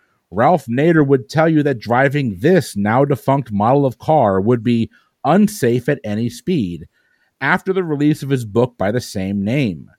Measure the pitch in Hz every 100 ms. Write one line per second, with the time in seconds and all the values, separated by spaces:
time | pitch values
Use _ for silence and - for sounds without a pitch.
0 | _ _ _ 90 135 175 - 120 160 160
1 | 139 139 113 156 160 156 143 123 101 120
2 | 139 143 131 90 135 185 - 101 101 120
3 | 143 135 - 139 - 101 110 143 139 -
4 | - 156 110 95 101 123 110 117 110 _
5 | _ _ 135 180 208 - 120 123 127 143
6 | 104 104 117 - - 180 92 80 82 _
7 | _ _ _ - 135 185 - 190 175 143
8 | 147 151 135 135 113 107 123 - 95 120
9 | - 104 95 101 98 139 120 78 53